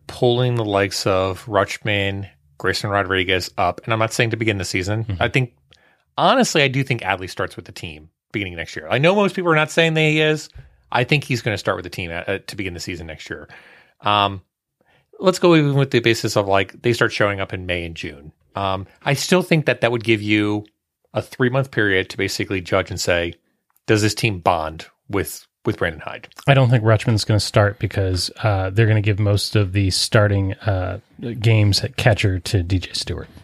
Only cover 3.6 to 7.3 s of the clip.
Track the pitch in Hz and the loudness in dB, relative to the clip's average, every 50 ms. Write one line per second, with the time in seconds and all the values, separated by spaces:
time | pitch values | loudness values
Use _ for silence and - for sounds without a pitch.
3.6 | 95 87 87 - - 117 113 110 110 110 - - 120 113 110 110 117 113 104 98 | -2 -2 -2 -2 -4 -4 -2 0 0 0 0 0 0 0 0 -2 0 0 -2 -2
4.6 | 87 - - 92 90 98 107 110 110 - 95 - 117 117 - 135 127 - _ _ | -2 -4 -4 -4 -2 -2 -2 -4 -4 -4 -4 -2 -2 0 0 0 -2 -2 _ _
5.6 | _ _ _ _ _ _ _ _ _ _ _ - 147 180 226 269 233 - - 165 | _ _ _ _ _ _ _ _ _ _ _ 0 2 4 4 4 2 2 2 2
6.6 | 139 135 123 139 131 - 127 113 - 95 98 90 92 90 | 2 2 2 0 -2 -2 -4 -4 -2 -2 -4 -4 -4 -8